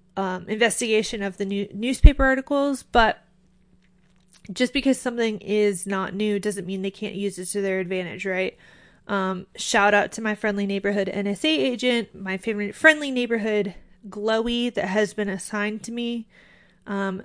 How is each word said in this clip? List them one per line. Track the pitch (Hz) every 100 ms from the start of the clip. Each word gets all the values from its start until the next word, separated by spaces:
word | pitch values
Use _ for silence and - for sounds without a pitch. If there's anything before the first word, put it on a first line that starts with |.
| _ -
um, | 190 185 -
investigation | 214 233 - 233 214 214 220
of | 196 190
the | 196
new-, | 202 202
newspaper | 202 240 269 302 285 269
articles. | 262 262 285 285 262
But | - 247 220 - _ _ _ _ _ _ _ _ _ _ _ _ -
just | 185 247
because | 277 269 262
something | 254 233 226 214
is | - 214 208 185 196
not | 196 190 190
new | 214 202
doesn't | 208 196 175
mean | 190
they | 196
can't | 196 208
use | 202 202 185
it | 185
to | 208
their | 196 190
advantage, | 180 185 175 185 190
right? | 185 190 - - - - _ -
Um, | 196 190 185 - -
shout | - 226 202
out | 208 -
to | -
my | 220
friendly | 208 214 202 202
neighborhood | 196 202 202 196
N | - 202
S | 202 311
A |
agent, | 311 262 240 247 233 214 -
my | 190 190
favorite | 226 208 208
friendly | - 311 302 285
neighborhood | 254 240 233 220 214 202 - - - 202
glowy | 208 214 226 233 240 240
that | - 190
has | 202 208
been | - 202
assigned | 190 - 214 208 214
to | -
me. | 233 233 240 226 - - - _ _ -
Um, | 202 196 190